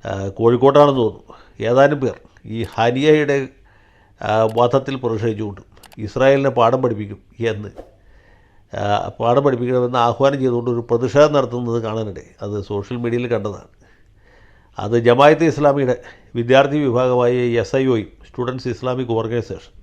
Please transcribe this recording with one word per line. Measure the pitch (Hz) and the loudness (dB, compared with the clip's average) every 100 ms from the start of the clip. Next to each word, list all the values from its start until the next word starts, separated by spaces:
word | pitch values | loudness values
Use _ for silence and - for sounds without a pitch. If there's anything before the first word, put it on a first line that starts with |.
ആ, | 101 98 98 | -8 -8 -8
കോഴിക്കോട്ടാണെന്ന് | 98 117 120 135 139 147 135 | 0 2 4 4 6 4 4
തോന്നുന്നു, | 110 - _ - - _ 107 | -2 -4 _ -20 -20 _ -2
ഏതാനും | 123 143 147 | 4 4 2
പേർ | 127 - _ - | -4 -6 _ -20
ഈ | 104 110 117 | -12 -8 -8
ഹനിയയുടെ, | - 117 123 151 151 143 139 131 _ _ _ _ _ _ _ | -2 0 2 2 2 2 -2 -4 _ _ _ _ _ _ _
ആ, | 104 110 110 110 | -4 0 0 2
വധത്തിൽ | 170 135 127 135 | 2 0 -2 -6
പ്രതിഷേധിച്ചുകൊണ്ട് | 123 110 113 107 107 90 - - - - | -4 -4 -4 -4 -8 -10 -20 -20 -20 -14
ഇസ്രായേലിനെ | 110 - 131 139 139 | -10 0 2 4 2
പാഠം | 123 117 123 | 2 2 2
പഠിപ്പിക്കും | 127 107 104 101 _ _ 113 | -2 -4 -10 -14 _ _ -6
എന്ന്, | 104 104 - - _ _ _ _ _ _ _ _ | -6 -10 -16 -20 _ _ _ _ _ _ _ _
ആ, | - 101 104 - - | -8 -2 -2 -4 -4
പാഠം | 117 123 | 0 2
പഠിപ്പിക്കണമെന്ന് | 143 127 120 127 123 127 | 2 0 -2 -2 0 0
ആഹ്വാനം | 120 117 135 139 | 0 2 0 2
ചെയ്തുകൊണ്ട് | 131 120 120 | -2 -2 -2
ഒരു | 120 117 | -4 -2
പ്രതിഷേധം | 117 120 143 151 | -2 0 4 4
നടത്തുന്നത് | 147 127 120 120 117 | 4 -2 -4 -4 -4
കാണാനിടയായി. | 113 110 107 90 - _ | -4 -6 -8 -10 -18 _
അത് | 104 104 | -8 -8
സോഷ്യൽ | 98 101 101 123 | -6 -8 -6 -6
മീഡിയയിൽ | 120 120 123 | -4 -4 -2
കണ്ടതാണ്. | 113 104 90 - _ _ _ _ _ _ _ - _ _ - | -4 -4 -10 -16 _ _ _ _ _ _ _ -20 _ _ -12
അത് | 101 117 | -2 0
ജമായത്തെ | 117 120 143 156 | 4 6 6 6
ഇസ്ലാമിയുടെ | 160 143 147 139 131 123 - - _ | 2 2 0 2 -2 -4 -6 -20 _
വിദ്യാർത്ഥി | 120 117 131 139 147 | -8 2 4 4 0
വിഭാഗമായ | 143 117 127 123 120 123 123 117 | 0 0 0 2 2 0 0 -2
എസ് | 110 135 | -2 0
ഐ | 135 | 0
ഒയും | 117 90 - - | 0 -2 -14 -18
സ്റ്റുഡൻസ് | - 123 127 127 | -8 -8 -6 -8
ഇസ്ലാമിക് | 117 127 127 123 | -6 -6 -6 -4
ഓർഗനൈസേഷൻ | 110 110 117 110 92 - - | -4 -2 -6 -6 -12 -16 -20